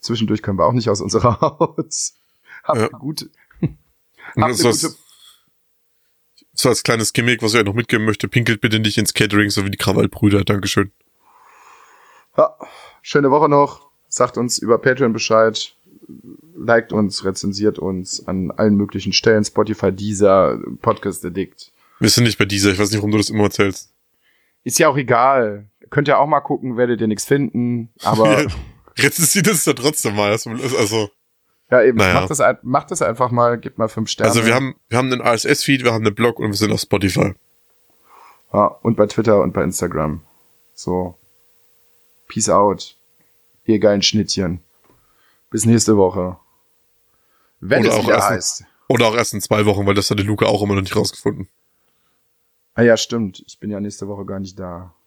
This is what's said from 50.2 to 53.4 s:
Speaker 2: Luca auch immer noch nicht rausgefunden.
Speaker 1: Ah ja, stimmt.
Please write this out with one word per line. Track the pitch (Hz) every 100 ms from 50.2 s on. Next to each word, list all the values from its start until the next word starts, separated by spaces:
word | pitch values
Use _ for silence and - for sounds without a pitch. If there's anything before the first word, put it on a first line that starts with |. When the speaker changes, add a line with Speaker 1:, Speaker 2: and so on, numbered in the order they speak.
Speaker 2:
Luca | 98 104 101
auch | 104
immer | 101
noch | 98
nicht | 98 107
rausgefunden. | 101 - - - 92 _ _ _ _ _ _ _ _ _ _ _ _
Speaker 1:
Ah | -
ja, | 117 113
stimmt. | - 117 107 -